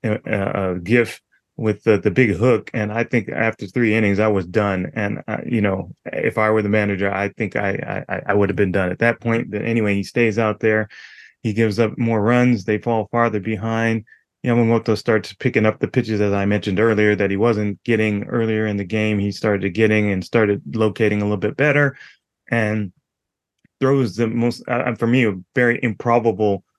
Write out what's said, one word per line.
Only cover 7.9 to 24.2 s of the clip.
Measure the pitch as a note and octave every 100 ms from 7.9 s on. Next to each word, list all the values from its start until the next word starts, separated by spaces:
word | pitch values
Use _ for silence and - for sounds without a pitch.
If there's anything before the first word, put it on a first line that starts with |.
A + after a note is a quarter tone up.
| G2 -
I, | F#2+ -
I |
would | G2+ G2+
have | G2
been | G2
done | F#2+ F2+
at | F2+
that | A#2 A#2
point. | A#2 A#2 -
But | G#2
anyway, | G2+ A#2 G#2
he | G2+
stays | F#2+ - A#2 G#2
out | A2 G#2
there. | A2+ G#2+ G#2+ - - - - _
He | A2+
gives | G#2 A2+ G#2
up | A2 -
more | A#2 A2+
runs. | G#2 B2 B2 A#2
They | F#2+ G#2+
fall | - A2+ G#2
farther | A#2+ A#2 G#2+
behind. | F#2+ G#2+ A2+ A2+ A2+ A2 G#2+ _ _ _ B2+
Yamamoto | A#2+ A2+ A#2 A2 G#2+
starts | - A2 -
picking | - C3 B2+ G#2+
up | -
the | G2
pitches, | - A2 G#2+
as | G#2
I | G2+ G2
mentioned | G#2 G2 F#2+
earlier, | A2+ G#2 G#2+
that | G#2 G2+
he | G2
wasn't | A#2 G#2+ G#2 G2
getting | - A2+ G#2+ G#2
earlier | G2+ A#2+ A2+ A2 G#2+
in | G2+
the |
game. | F#2 A2 G#2+ G#2
He | G2+
started | G2 G#2+ G2+ F#2+
getting | F2 A2 G#2+ G#2
and | F#2+
started | F2+ A#2 G#2+ G2+ -
locating | A2 A2 - G#2+ G#2
a |
little | G2+ G#2
bit | G#2 C3
better, | D3 C#3+ C#3+ C3+ - _ _ _ _
and | A#2 G#2+ G#2+ G2+ _ _ _ _ _ _ _ _ _
throws | C3+ C#3 A#2+
the | F#2+